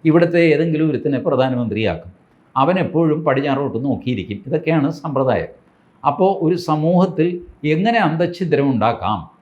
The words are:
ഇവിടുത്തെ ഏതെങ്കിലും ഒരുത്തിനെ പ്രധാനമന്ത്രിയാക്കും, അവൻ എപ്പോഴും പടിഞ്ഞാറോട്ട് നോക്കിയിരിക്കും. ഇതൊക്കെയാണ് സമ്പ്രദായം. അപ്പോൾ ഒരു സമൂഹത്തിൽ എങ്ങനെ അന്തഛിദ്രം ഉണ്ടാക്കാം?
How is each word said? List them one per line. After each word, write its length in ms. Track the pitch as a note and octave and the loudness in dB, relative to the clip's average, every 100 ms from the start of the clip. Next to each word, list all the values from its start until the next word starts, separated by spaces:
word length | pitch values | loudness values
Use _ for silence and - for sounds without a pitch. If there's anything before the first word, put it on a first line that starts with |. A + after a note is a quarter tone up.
ഇവിടുത്തെ 360 | D#3+ D#3+ E3+ E3+ | 4 4 4 4
ഏതെങ്കിലും 500 | E3+ D3+ E3 D3+ D#3 | 4 4 0 0 0
ഒരുത്തിനെ 280 | - D#3 C3 | 0 -2 -2
പ്രധാനമന്ത്രിയാക്കും, 920 | E3 C3 C3 B2 A#2 G#2 G#2+ E2 - - _ _ _ C3+ | -2 0 0 0 -2 -2 -2 -4 -10 -20 _ _ _ 0
അവൻ 220 | C#3+ F#3 | 2 2
എപ്പോഴും 460 | D#3+ D#3 E3 D3+ | 0 0 2 2
പടിഞ്ഞാറോട്ട് 600 | D#3 C3+ C#3+ C3+ C#3 D3 | 0 0 0 -2 -2 -4
നോക്കിയിരിക്കും. 580 | C#3 A2+ B2+ A#2 F#2 G2+ C3+ | -4 -4 -4 -4 -6 -10 -4
ഇതൊക്കെയാണ് 440 | D#3 D#3 D#3+ C#3+ | -4 0 0 0
സമ്പ്രദായം. 580 | D#3 D#3+ C3+ C3 G2 - - _ _ _ _ C#3+ | -4 -4 0 0 0 -4 -14 _ _ _ _ -4
അപ്പോൾ 380 | D3 F#3+ F#3+ | 0 0 2
ഒരു 120 | E3 F3 | 0 -2
സമൂഹത്തിൽ 840 | - D#3 D#3 F3 - - E3+ F3 - - D3+ | -2 0 2 2 2 0 -2 -2 -12 -8 -2
എങ്ങനെ 320 | D#3+ G#3+ A#3 | 0 2 2
അന്തഛിദ്രം 720 | F3 D#3+ F3 F3 F3 C#3+ C#3 | 0 0 -2 -2 0 2 2
ഉണ്ടാക്കാം? 680 | A#2+ A2 - F2+ G#2 D2 _ | 2 0 0 -4 -4 -8 _